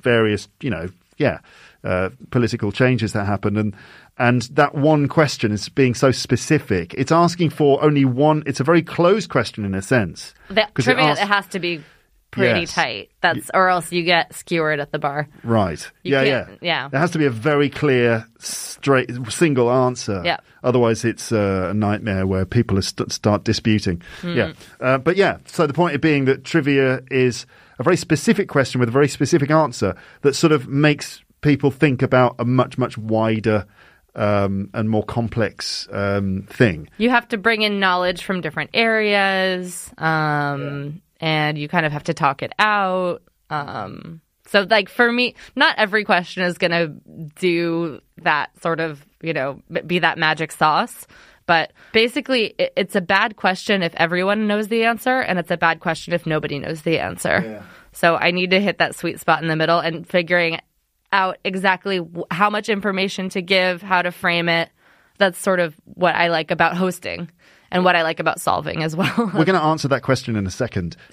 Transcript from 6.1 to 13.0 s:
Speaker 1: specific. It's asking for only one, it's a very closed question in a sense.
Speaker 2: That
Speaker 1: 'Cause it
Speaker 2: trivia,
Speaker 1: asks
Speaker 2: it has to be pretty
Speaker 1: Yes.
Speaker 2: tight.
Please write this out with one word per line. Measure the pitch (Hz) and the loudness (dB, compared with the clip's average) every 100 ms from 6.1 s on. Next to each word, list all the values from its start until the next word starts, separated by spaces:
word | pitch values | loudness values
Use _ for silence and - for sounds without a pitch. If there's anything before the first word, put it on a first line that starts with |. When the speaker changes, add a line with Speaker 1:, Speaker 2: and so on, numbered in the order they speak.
Speaker 1:
specific. | 127 - 123 - 151 - 92 85 - | 2 0 -2 2 0 2 -2 -2 -4
It's | 131 | 2
asking | 165 175 175 165 | 4 4 2 -2
for | - 143 135 | 2 4 4
only | 151 143 | 4 4
one, | 135 123 151 151 143 | 2 4 2 2 0
it's | - | -2
a | |
very | 139 170 | 2 2
closed | 165 - 175 214 - | 2 2 4 2 0
question | 131 110 - | -2 -2 -4
in | 101 | -4
a | 95 | -4
sense. | - 127 90 - - - - | 0 0 0 -6 -18 -18 -4
Speaker 2:
That | 208 208 | -2 0
Speaker 1:
'Cause | - 127 | 0 0
it | |
Speaker 2:
trivia, | 254 151 | 2 2
Speaker 1:
asks | 151 | 0
Speaker 2:
it | 202 | 0
has | 202 - | -2 -2
to | 196 | -6
be | 175 165 - _ _ _ _ | -4 -6 -10 _ _ _ _
pretty | 127 123 110 | 0 2 2
Speaker 1:
Yes. | 170 | -2
Speaker 2:
tight. | - 139 101 | -2 -2 -4